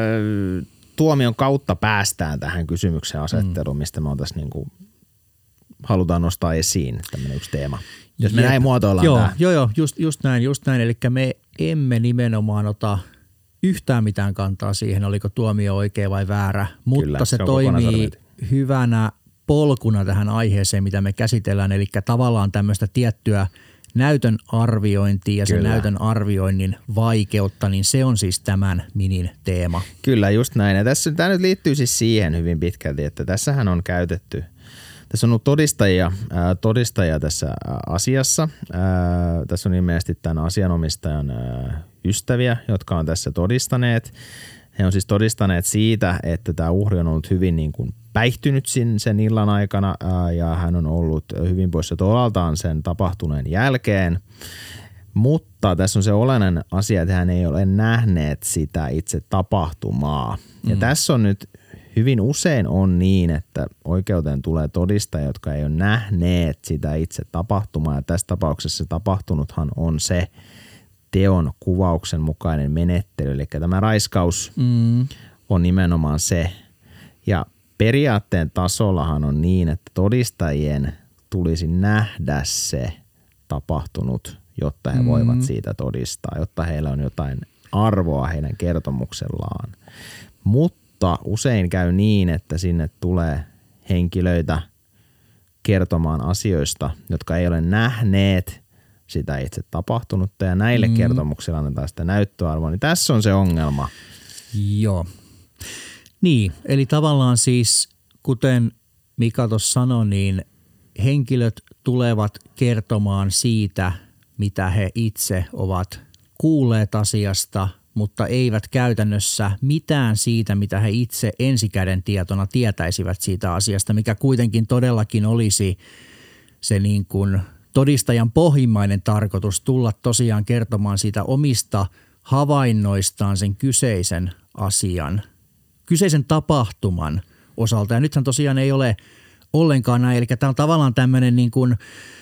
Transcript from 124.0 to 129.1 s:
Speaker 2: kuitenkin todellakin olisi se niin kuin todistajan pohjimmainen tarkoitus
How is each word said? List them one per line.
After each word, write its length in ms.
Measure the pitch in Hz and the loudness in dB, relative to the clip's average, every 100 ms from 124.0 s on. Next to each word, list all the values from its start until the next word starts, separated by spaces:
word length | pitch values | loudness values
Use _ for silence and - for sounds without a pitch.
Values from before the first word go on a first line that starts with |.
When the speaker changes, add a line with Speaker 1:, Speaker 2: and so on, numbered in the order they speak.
| 107 | 0
Speaker 2:
kuitenkin 520 | 107 135 127 117 113 110 | 0 0 2 2 2 2
todellakin 600 | 123 123 117 107 110 107 | 2 2 2 0 0 2
olisi 520 | 117 107 - 98 90 - - - - - - _ _ | 2 2 2 0 -2 -10 -20 -20 -20 -20 -20 _ _
se 180 | - 101 | -2 0
niin 280 | 101 101 98 | 2 0 -2
kuin 340 | 98 98 95 90 - _ | -2 0 0 -4 -12 _
todistajan 580 | 131 135 139 - 117 113 | 2 4 2 2 2 2
pohjimmainen 680 | 160 170 143 123 107 101 98 | 4 4 4 4 2 2 0
tarkoitus 580 | - | 0